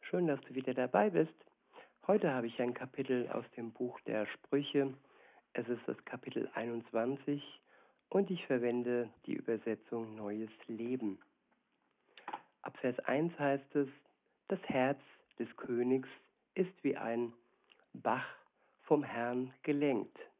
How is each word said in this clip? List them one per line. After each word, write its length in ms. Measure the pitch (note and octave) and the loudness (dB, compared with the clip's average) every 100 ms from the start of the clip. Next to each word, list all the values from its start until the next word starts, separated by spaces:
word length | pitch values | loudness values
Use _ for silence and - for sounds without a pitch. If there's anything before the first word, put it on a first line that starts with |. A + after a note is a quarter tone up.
Schön, 240 | - F3+ F3 | 0 2 4
dass 160 | C#3 | 2
du 140 | - B2+ | -2 -6
wieder 180 | - | -2
dabei 380 | B2+ B2+ - G#3+ | 0 2 6 6
bist. 240 | E3+ D#3+ - - _ _ - - _ - | 4 2 0 -20 _ _ -20 -20 _ 2
Heute 240 | G#2+ E3+ | 4 4
habe 140 | C3 A#2 | 2 -2
ich 120 | - | 0
ein 140 | B2 | -2
Kapitel 560 | A#2+ B2+ - C3 B2+ A#2+ | -2 -8 -6 0 2 2
aus 160 | A#2+ A2+ - | -4 -6 -10
dem 160 | A#2 | -10
Buch 280 | A2+ B2 - - | -6 -8 -6 -4
der 180 | A2 G#2 | -2 -2
Sprüche. 680 | - - C#3 C#3+ C#3+ C3+ C3 _ - - - _ | -8 -2 -2 2 0 0 -2 _ -20 -20 -20 _
Es 160 | - A2+ | -6 -4
ist 140 | A#2 - | -4 -4
das 180 | - - | -8 -8
Kapitel 440 | C3 - A#2 A#2+ - | -10 -6 -4 -4 -4
einundzwanzig 880 | A2+ A#2 A2+ A2+ A#2 C#3 - D3 - - _ - _ _ _ | -4 -6 -2 0 0 -2 -2 -4 -4 -20 _ -20 _ _ _
und 220 | F#3+ G3 | 0 2
ich 120 | F3 - | -2 0
verwende 640 | B2+ A#2+ A#2+ A#2+ A#2+ A2+ - - | 2 2 2 2 0 -2 -8 -6
die 60 | |
Übersetzung 840 | - - A2 - G#2+ - A#2 A2 A2 | -6 0 -2 0 -4 -4 -6 -6 -6
Neues 340 | G#2 G#2+ A2 - - | -6 -4 -6 -10 -10
Leben. 540 | A2 A#2 B2+ A2 F#2+ - _ _ _ _ _ _ _ _ - - - - _ | -6 -4 -2 -2 -4 -14 _ _ _ _ _ _ _ _ -16 -12 -12 -14 _
Ab 120 | - - | -14 -4
Vers 200 | B2+ B2 | -2 -2
eins 360 | - C3 E3+ E3+ | 0 2 0 2
heißt 380 | C#3+ C#3 C3+ D3 | 2 2 0 0
es, 140 | C3+ C#3 _ _ _ _ _ | 0 -4 _ _ _ _ _
„Das 120 | G3 | -4
Herz 380 | - C#3 C3 C#3 - - _ _ | 0 2 2 2 -6 -20 _ _
des 180 | A#2 - | -8 -8
Königs 540 | - A#2+ B2 C3 C3 - _ _ _ - | -2 0 4 2 0 -16 _ _ _ -2
ist 280 | F3+ - | -2 0
wie 140 | C#3+ - | -2 0
ein 340 | A2 A#2 A#2+ A#2 _ _ _ - _ | -2 -2 -2 -6 _ _ _ -20 _
Bach 320 | - A#2+ B2 - - _ _ _ _ - | -4 0 2 0 -10 _ _ _ _ 2
vom 180 | D3+ | 2
Herrn 500 | C#3 A#2 A#2+ B2 C3 - | 4 -2 -2 -2 -4 -6
gelenkt. 560 | - C#3+ D3 A#2+ - - - | -2 2 2 2 -2 -10 -20